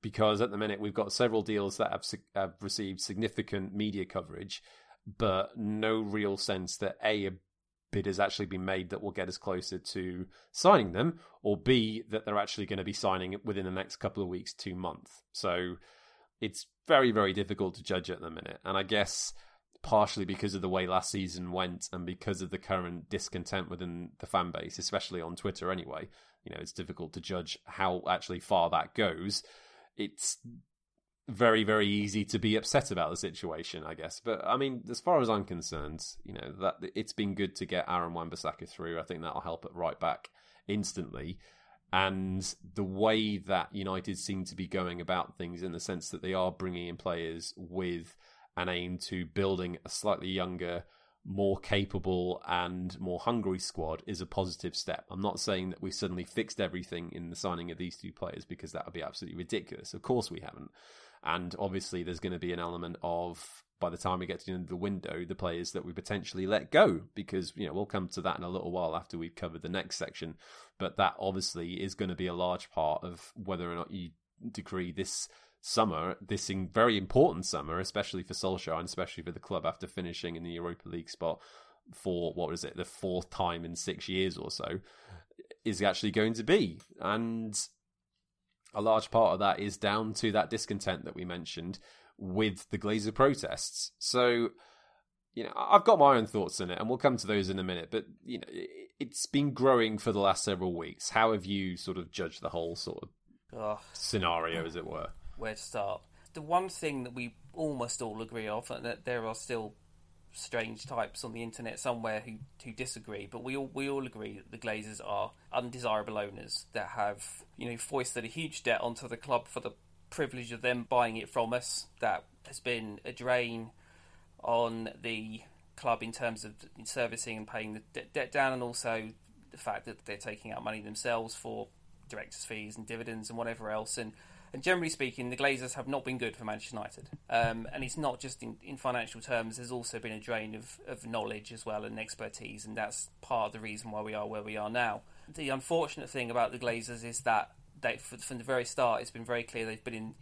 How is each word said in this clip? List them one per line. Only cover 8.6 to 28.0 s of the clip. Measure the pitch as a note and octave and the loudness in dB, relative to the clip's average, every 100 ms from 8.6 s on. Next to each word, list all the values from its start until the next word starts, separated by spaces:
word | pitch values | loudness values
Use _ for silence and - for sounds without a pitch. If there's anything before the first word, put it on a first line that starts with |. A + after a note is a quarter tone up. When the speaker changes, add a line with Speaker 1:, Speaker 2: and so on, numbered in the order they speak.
| F#2 | 0
Speaker 1:
made | F#2+ F2+ | 0 0
that | - | -4
will | G2+ | -4
get | F#2+ F2+ | -4 -4
us | F2+ | -4
closer | - F#2 - F2+ | -2 -2 -2 -6
to | - G2 F#2 F2+ F2+ - _ | -6 -4 -4 -4 -8 -12 _
signing | - F3 F#3+ G2 | 4 10 10 8
them, | F2 D#3 E3 - - | 4 2 2 -8 -4
or | G#2+ G#2 | 0 2
B, | B2 B2+ A2 A2 - | 6 6 6 0 -4
that | A2 - | -4 0
they're | G#2 | 2
actually | G2+ - G2 | 2 0 -2
gonna | G2 | -2
be | F#2+ | -2
signing | G2 G2+ F#2 F#2 G2+ | 0 2 2 0 -4
within | G#2+ G2 | -2 -2
the | F#2 | 0
next | F#2 F#2+ - | -2 -4 -4
couple | F#2+ G#2 | -4 -2
of | F#2 | -2
weeks | F#2 - | -4 -6
to | - G2+ | -10 -8
month. | F2+ F2+ - - - _ | -4 -4 -6 -12 -20 _
So | - G2 F2+ F2+ F2 - - - _ _ - | -4 0 2 0 -4 -12 -20 -20 _ _ -6
it's | G#2+ - - _ - | -6 -6 -12 _ 6
very, | D3 B2+ | 8 8
very | G#2+ G2 | 8 6
difficult | F#2+ G2 G2+ F#2+ - | 4 0 0 -2 -2
to | |
judge | - F#2 F2 | -2 -2 -2
at | F2 | -6
the | D#2+ | -6
minute. | D#2+ - - | -8 -10 -8
And | F2+ F#2+ | -2 0
I | |
guess | F#2+ G#2+ F#2+ - - - - _ _ _ | 4 4 2 0 -4 -6 -16 _ _ _
partially | - A2 G#2 - F#2 | 6 8 8 4 -2
because | F#2+ G2+ | 0 0
of | F#2+ | 0
the | F#2 | 2
way | F#2+ F2+ | 2 4
last | F#2 - | 2 2
season | G2 F#2 F2 F2+ | -2 -2 -4 -4
went | F2+ F#2 F2 - | 0 0 -2 -6
and | F2+ | -6
because | F2 F#2 - F2+ | -6 -6 -2 -2
of | F2+ | -2
the | F#2 | -6
current | - F#2+ F2 F2 - | 0 0 0 -6 -4
discontent | G2+ - F2+ F2 G2 E2+ | -6 -4 -6 -4 -4 -4
within | F2 F2+ E2+ F2 - | -6 -6 -6 -10 -12
the | - | -2
fan | F#2 F2+ | 0 0
base, | D#2+ D#2+ - | -2 -8 -6
especially | - G2 - F2+ | -2 -2 -2 -6
on | E2 | -6
Twitter | F2 G2+ - F2+ | -4 -4 -4 -2
anyway, | F#2 C2+ D2+ - - - _ | -2 -4 -8 -10 -16 -20 _
you | - | -12
know, | E2 | -10
it's | D#2 | -10
difficult | - E2+ F2 E2 | -8 -8 -8 -8
to | F#2 | -8
judge | - F2+ D#2+ - | -6 -4 -4 -8
how | - - F#2+ F2+ | -8 0 2 2